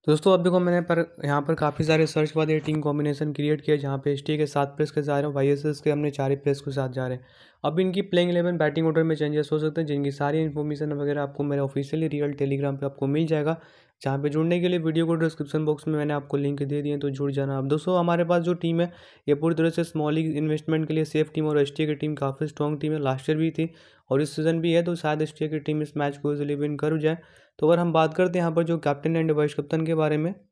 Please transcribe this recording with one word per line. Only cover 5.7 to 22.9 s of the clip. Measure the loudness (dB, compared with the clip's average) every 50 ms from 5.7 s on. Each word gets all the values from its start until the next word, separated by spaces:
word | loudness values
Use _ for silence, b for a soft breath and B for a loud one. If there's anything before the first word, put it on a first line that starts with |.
| -4 0
के | 0 0
हमने | 0 2 0 -2
चार | -2 -2 0 0
ही | 0
प्लेयर्स | 0 0 -2 -2 -2
को | -4 -6
साथ | -4 -4 -4 -4
जा | -4 -6 -4
रहे | -4 -6
हैं। | -8 B B B B B B B B -4
अब | -2 0 2
इनकी | 0 0 0 -2
प्लेइंग | -2 2 2 2 4 4
इलेवन | 2 2 2 2 2 2
बैटिंग | 0 0 2 2 0
ऑर्डर | 2 4 4
में | 2 2 2
चेंजेस | 0 0 0 0 0 0 0
हो | 0 0
सकते | 0 0 0 -2
हैं, | -2 0
जिनकी | -2 -2 -2 -2
सारी | -2 -2 -2 0 0 0
इन्फॉर्मेशन | 0 -2 -2 -4 -4 -4 -4 -4 -4 -4
वगैरह | -4 -2 -2 -2 -2 -2
आपको | -4 -6 -4 -4 -2
मेरे | 0 0 0
ऑफिशियली | -2 0 -2 -4 -4 -2 -2 -2 -2 -2
रियल | 0 -2 -2 -2
Telegram | -2 -2 0 0 0 0 0 -2 -2 -2
पे | -4
आपको | -6 -4 -2 -2
मिल | 0 2 2 2
जाएगा, | 2 0 0 2 0 -2 -4 B B B B B B B _
जहाँ | -4 -2 -2 0
पे | -2 0
जुड़ने | 0 2 2 2 2 2
के | 2 2
लिए | 0 0
वीडियो | 0 0 0 0 2
को | 2 0
डिस्क्रिप्शन | 0 0 -2 -2 -4 -8 -4 -2 0 0
बॉक्स | 0 -2 -2 -2 -2
में | -2 0
मैंने | 0 0 -2
आपको | -4 -4 -2 -2
लिंक | -2 0 -2 -2 -2
दे | -4 -2 -2 -2
दिए, | -2 -2 -2 -2
तो | -2 -4
जुड़ | -2 -2 -4 -2
जाना। | -2 -2 -2 -2 -2 -2
अब | 0 0
दोस्तों, | -2 -2 0 0 2 2
हमारे | 2 2 2 2 2
पास | 2 2 2
जो | 2 0 -2
टीम | 0 0 0 0 0
है, | 0 -2 -4 B B B B B B 0
ये | 0
पूरी | 2 2 0 2
तरह | 2 2 0
से | 2 0 -4
स्मॉल | -2 -2 -2 -2 0 0
लीग | 0 0 -2 -2
इन्वेस्टमेंट | -2 0 0 -2 -2 -2 0 0 0 0 0
के | 0
लिए | -2 -2
सेफ | 0 0 0 0 0 -2
टीम | -2 -2
और | 2 2 2
एसटी | 2 2 0 -2 -2
की | -2 -2
टीम | -2 -2 -4 -2
काफ़ी | -2 -2 -4 -2 -4 -6
स्ट्रॉन्ग | -6 -2 -2 -2 -2 -2 -2
टीम | -2 -2